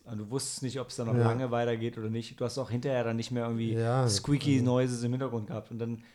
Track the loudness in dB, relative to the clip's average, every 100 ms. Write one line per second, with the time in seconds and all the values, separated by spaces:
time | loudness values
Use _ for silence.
0 | -12 -10 -6 -4 -4 -6 -6 -6 -6 -4
1 | 2 4 4 2 0 0 0 0 -2 -4
2 | -4 -4 -6 -6 -4 -4 -4 -2 0 0
3 | 0 -2 -2 -2 0 0 0 2 2 4
4 | 4 2 2 2 4 4 6 4 2 0
5 | -2 0 -2 -4 -4 -6 -8 -6 -6 -6
6 | -12